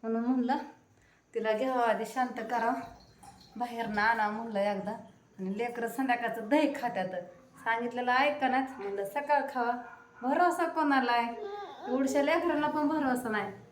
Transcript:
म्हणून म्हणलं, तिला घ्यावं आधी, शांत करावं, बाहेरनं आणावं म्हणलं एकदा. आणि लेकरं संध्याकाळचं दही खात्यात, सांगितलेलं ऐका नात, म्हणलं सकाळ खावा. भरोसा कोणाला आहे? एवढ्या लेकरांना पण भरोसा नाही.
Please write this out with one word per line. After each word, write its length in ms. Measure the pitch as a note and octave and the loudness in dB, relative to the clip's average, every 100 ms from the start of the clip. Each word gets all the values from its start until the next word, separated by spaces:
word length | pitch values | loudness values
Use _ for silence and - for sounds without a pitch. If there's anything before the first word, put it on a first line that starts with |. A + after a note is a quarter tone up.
म्हणून 220 | A3+ A3+ | -2 -2
म्हणलं, 320 | A#3 C4 B3 D4 - - _ _ _ _ _ | 2 0 2 -2 -4 -18 _ _ _ _ _
तिला 180 | A3+ A3 | -4 0
घ्यावं 300 | G#3+ C4 B3+ | 0 0 2
आधी, 220 | A#3 G3+ A3 | 2 2 -2
शांत 380 | C4 B3 - G#3+ | -2 -2 -2 -4
करावं, 240 | A#3+ A3+ B3+ - - - - - - - A3 | -2 0 -2 -6 -16 -20 -20 -20 -20 -18 -8
बाहेरनं 460 | A#3+ A#3 A3+ G#3 | -6 -4 -2 2
आणावं 320 | G#3+ A3+ G#3 | 2 4 0
म्हणलं 240 | G#3+ A#3 G#3 | -2 -4 0
एकदा. 320 | G3+ G3 F#3+ A3+ - - _ - | 0 0 -4 -8 -12 -20 _ -8
आणि 200 | F#3+ G#3 | -6 -2
लेकरं 300 | A#3+ A#3+ A#3 | -4 -4 -6
संध्याकाळचं 600 | - C4 A#3+ A#3 - G#3 | -2 0 0 0 -4 2
दही 240 | D4 C#4+ C#4 | 4 4 0
खात्यात, 260 | A#3+ G3 F#3 F3+ F3 - - - | -4 -2 -4 -6 -10 -18 -20 -8
सांगितलेलं 480 | A3+ A3+ A#3+ A#3+ B3 | -2 0 -2 -2 2
ऐका 360 | B3+ D4 C#4+ C4 | 4 4 2 2
नात, 180 | B3+ C4 - | 2 -2 -6
म्हणलं 260 | G4 G4 | -6 -4
सकाळ 380 | - D4 C#4+ D4 C4+ | -4 -4 2 2 2
खावा. 180 | C4 A#3+ B3 - - - - | -2 -2 -2 -6 -18 -20 -6
भरोसा 420 | B3 D4+ F4 E4+ | 0 4 4 4
कोणाला 480 | E4 E4 D4 C#4 B3 | 0 2 4 4 4
आहे? 220 | A#3+ A#3+ A#3+ - - - - - | 2 2 -4 -8 -10 -12 -12 -2
एवढ्या 340 | B3+ C4+ C#4+ | 0 2 2
लेकरांना 460 | C#4+ E4+ E4+ D4 D4+ | 4 2 2 2 2
पण 200 | D4+ D4 | 2 2
भरोसा 400 | D#4 C4+ B3 A#3 | 2 2 0 0
नाही. 240 | G#3+ G3 G3 - | -2 -4 -8 -18